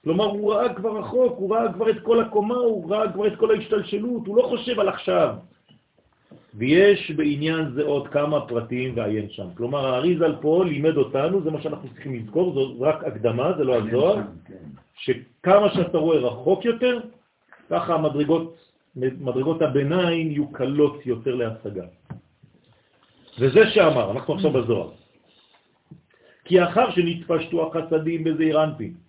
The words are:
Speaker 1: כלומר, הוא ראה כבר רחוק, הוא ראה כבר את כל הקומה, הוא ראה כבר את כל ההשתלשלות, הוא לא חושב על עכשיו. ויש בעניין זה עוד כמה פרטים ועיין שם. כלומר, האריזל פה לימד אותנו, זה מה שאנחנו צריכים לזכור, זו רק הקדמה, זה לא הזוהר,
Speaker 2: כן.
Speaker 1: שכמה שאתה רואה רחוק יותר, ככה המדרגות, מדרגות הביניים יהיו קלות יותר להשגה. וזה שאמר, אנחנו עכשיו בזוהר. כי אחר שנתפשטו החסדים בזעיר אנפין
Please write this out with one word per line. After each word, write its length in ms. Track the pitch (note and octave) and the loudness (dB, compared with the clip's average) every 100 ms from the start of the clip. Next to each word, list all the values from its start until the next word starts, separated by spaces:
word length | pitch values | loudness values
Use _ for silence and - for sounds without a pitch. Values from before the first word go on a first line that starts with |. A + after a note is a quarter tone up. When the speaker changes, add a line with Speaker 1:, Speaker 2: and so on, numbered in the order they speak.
Speaker 1:
כלומר, 220 | D3+ F3+ G#3+ | 0 0 0
הוא 280 | G3+ G#3 | 0 0
ראה 200 | G#3 A#3+ | 0 0
כבר 240 | F#3+ A3 G#3+ | -2 -6 -6
רחוק, 340 | - B3 B3+ - | -4 2 2 2
הוא 180 | F#3+ A3 | 0 0
ראה 180 | A3+ | 0
כבר 160 | F3 A3+ | 0 0
את 100 | A3 | 0
כל 180 | - A#3 | 2 2
הקומה, 340 | A3 G#3 G#3 B3 | 4 0 0 0
הוא 360 | A#3+ G#3+ E3 | 0 0 -2
ראה 200 | G#3 G#3+ | -2 -2
כבר 160 | F#3 G#3 | 0 -2
את 80 | - | 0
כל 160 | A3 | 2
ההשתלשלות, 760 | - - G#3+ - G#3 A#3 A#3+ F#3+ | 2 2 -4 -2 -4 -4 -6 0
הוא 100 | G#3+ | 2
לא 40 | |
חושב 380 | - A#3+ B3 A3 | 2 -2 -4 0
על 100 | G3 | 0
עכשיו. 460 | - - F3+ D3 G#2 - _ _ _ _ _ _ _ _ - _ G#2+ | -2 -2 2 2 -2 -16 _ _ _ _ _ _ _ _ -20 _ -6
ויש 540 | B2 E3 G3+ G3+ - | 2 6 6 4 0
בעניין 600 | D3+ D3 C#3+ D#3 D#3+ D3+ | -2 -2 -2 -2 -2 -4
זה 120 | B2 | -4
עוד 240 | D3 C#3+ C#3 | -2 -2 -2
כמה 340 | C#3+ D3 D3 | -2 0 -2
פרטים 560 | - A#2 A2+ B2 C3 A#2 | -2 -6 -4 -6 -4 -4
ועיין 320 | G#2+ G#2+ G2+ | -4 -4 -6
שם. 180 | - F#2 F2 | -10 -14 -8
כלומר, 280 | A#2+ C#3 C3+ | -6 -2 -2
האריזל 500 | B2+ D#3+ E3 D#3+ B2+ | 0 0 2 0 0
פה 220 | D3 D#3+ F3 | 0 2 2
לימד 320 | C#3+ D#3 D3+ | 0 0 2
אותנו, 440 | B2+ C3+ D3+ G3 | 0 0 0 0
זה 80 | D#3+ | -2
מה 100 | D3+ | -4
שאנחנו 280 | D3+ - C3 | -6 -8 -12
צריכים 260 | - C#3+ B2 | -14 -10 -10
לזכור, 380 | G#2+ D3+ F#3 | -4 0 0
זו 280 | C3+ C3+ B2 | 0 -4 0
רק 220 | C#3 D#3 | -2 0
הקדמה, 500 | D#3 A2 A2+ A#2 C#3+ F3+ | -6 -2 -2 0 -2 0
זה 60 | |
לא 120 | C3 A#2+ | 0 0
הזוהר, 460 | A2 A#2+ D#3+ G#3 G3+ - - | 0 2 2 2 -2 -14 -20
Speaker 2:
כן. 80 | F#2+ D#2 C3+ _ | -20 -20 -20 _
Speaker 1:
שכמה 760 | - - A#2 - _ F3+ G3+ G#3 | -12 -4 -4 -6 _ 4 6 6
שאתה 280 | F#3 F3 E3 | 0 0 0
רואה 200 | D#3+ D#3 | 2 2
רחוק 480 | B2 G#2+ D#3 F#3+ A#3+ | 0 -2 0 0 0
יותר, 340 | A#3 B3 A#3+ - - _ _ _ - _ | 0 0 -2 -6 -20 _ _ _ -20 _
ככה 260 | E3+ E3+ D#3+ | -4 0 0
המדרגות, 600 | D3+ C#3 D3 E3 E3 - _ _ _ C3+ | 0 0 2 0 0 -14 _ _ _ -4
מדרגות 680 | C3 C3 C3+ B2+ C3+ E3 | -4 -4 -4 -2 -2 0
הביניים 720 | D3+ D3 C#3+ F3+ F3 E3 D#3+ | 2 2 0 0 0 0 -2
יהיו 200 | D3 C#3+ | -2 -4
קלות 540 | - C3 D3 C#3+ C#3+ B2+ | -4 -2 2 2 2 -6
יותר 300 | A2+ A#2 B2+ | -4 -2 -2
להשגה. 500 | A#2 A2 G#2+ F#2+ F2 _ _ - _ _ _ _ _ _ _ _ _ _ _ - | -4 -6 -10 -12 -14 _ _ -20 _ _ _ _ _ _ _ _ _ _ _ 0
וזה 280 | C3 D3 A3 | 4 6 6
שאמר, 420 | G#3+ E3 C3+ G2+ | 6 6 4 0
אנחנו 220 | A#2 B2+ | -4 -4
עכשיו 180 | F3+ E3+ | 0 2
בזוהר. 400 | C3 A2+ G#2 D#2+ - _ _ _ _ _ _ _ _ _ - _ _ _ _ - | 2 0 -2 -2 -14 _ _ _ _ _ _ _ _ _ -20 _ _ _ _ 2
כי 180 | F3+ | 4
אחר 280 | F3 G#3 - | 4 2 2
שנתפשטו 760 | F#3 E3+ E3+ - E3 - E3+ D#3+ | 2 0 -2 -2 -2 0 -2 -2
החסדים 560 | E3 D#3+ D#3+ D#3 E3 | -4 -2 -2 0 -2
בזעיר 400 | D#3+ D3+ D#3+ D#3 | -2 0 2 2
אנפין 300 | D#3 C3+ G2 F2 | 0 -2 -12 -12